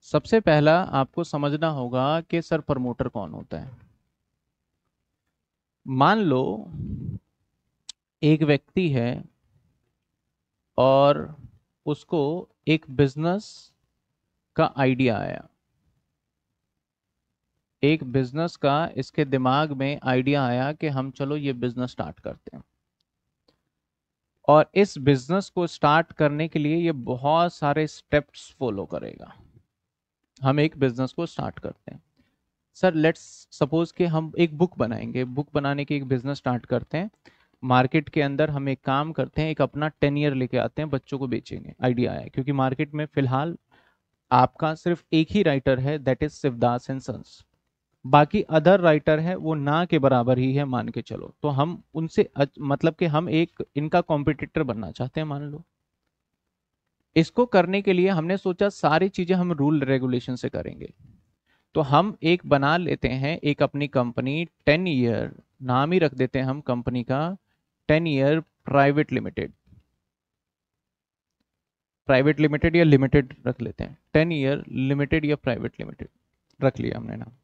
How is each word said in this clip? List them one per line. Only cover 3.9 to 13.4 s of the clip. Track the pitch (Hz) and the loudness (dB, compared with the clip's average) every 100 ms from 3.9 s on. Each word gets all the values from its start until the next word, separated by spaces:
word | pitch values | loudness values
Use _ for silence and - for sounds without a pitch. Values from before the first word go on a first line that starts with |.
| _ _ _ _ _ _ _ _ _ _ _ _ _ _ _ _ _ _ _ - | _ _ _ _ _ _ _ _ _ _ _ _ _ _ _ _ _ _ _ -6
मान | 131 147 214 | 2 4 4
लो | 196 131 131 214 208 - - - - - _ _ _ _ _ _ _ - _ _ | 2 2 0 -4 -10 -12 -10 -10 -10 -12 _ _ _ _ _ _ _ -20 _ _
एक | 151 156 | 2 4
व्यक्ति | 151 143 _ - 180 | 4 0 _ -2 0
है | 135 117 127 - _ _ _ _ _ _ _ _ _ _ _ _ _ _ - | 0 -2 -4 -12 _ _ _ _ _ _ _ _ _ _ _ _ _ _ 0
और | 127 135 143 147 151 156 - _ _ _ - | 4 6 4 2 -4 -14 -20 _ _ _ -8
उसको | 147 - 175 143 170 - _ - | -8 -4 -2 -2 -4 -10 _ -2
एक | 160 - | -2 -2
बिजनेस | 127 139 147 160 190 | 0 0 2 -2 -2